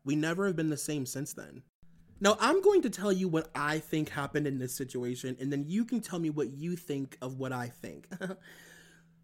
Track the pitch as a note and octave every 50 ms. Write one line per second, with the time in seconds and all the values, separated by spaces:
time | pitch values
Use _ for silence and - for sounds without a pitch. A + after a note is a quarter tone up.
0 | - C#3 C#3+ D3+ D3+ D#3+ E3+ F#3 G3+ G3 F3+ E3 D#3+ D#3 D3+ C#3+ - - D3+ D3
1 | B2+ B2 - C3+ D3 - - - - - - C3 - _ _ _ - - - -
2 | - - - - G3 G3+ G#3+ G#3+ G#3+ B3+ E4+ G4 F#4+ G#4 G4+ F4+ - A#3 - -
3 | G3 G#3 F#3+ F#3 F#3+ F3+ D#3+ D#3+ D#3+ - - C#3 C#3+ D3 D#3 D#3 D3+ - - D#3
4 | D3+ D3 - D3 C#3 C#3 - D3 D3 C#3 C3+ B2+ B2+ B2 - - C3+ B2 - B2
5 | B2 B2 B2 B2 - B2+ B2+ - C3 C#3 C#3+ C#3 C#3+ D3+ F3+ A3 A#3+ A#3 B3+ A3
6 | - - F#3+ E3+ E3 D#3 D3 D3+ C#3+ - C#3 C#3 D#3+ F3 F3 E3+ - - C#3+ C#3
7 | C3+ B2+ - - B2+ C3 C3 C3 C3 C3 C3 B2 A#2+ A#2+ - - - F#2+ D2+ C#2+
8 | - - F#3+ F3 F#3 F3+ F#3+ - - - - - - - - - - - - -
9 | _ _ _ _